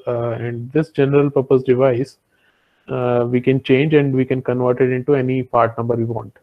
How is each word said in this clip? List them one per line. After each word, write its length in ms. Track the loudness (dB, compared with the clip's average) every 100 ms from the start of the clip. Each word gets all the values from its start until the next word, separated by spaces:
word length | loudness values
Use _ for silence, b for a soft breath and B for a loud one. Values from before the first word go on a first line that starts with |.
| -4
uh, 240 | -4 -4
and 420 | -6 -8 -8 -4
this 160 | -4 -2
general 400 | 0 2 2 2
purpose 320 | 0 2 2
device, 540 | 2 2 2 0 -4 _ _ _ _ _ _ _ -10
uh, 380 | -4 0 0 0
we 120 | 0
can 220 | 2 0
change 300 | 2 2 4
and 220 | 2 2
we 100 | 0
can 160 | -2 -2
convert 400 | -2 -2 0 2
it 120 | 0
into 220 | 0 0
any 280 | 0 0 -4
part 340 | -2 0 0 0
number 180 | -4
we 100 | -2
want. 300 | -4 -6 -12 -18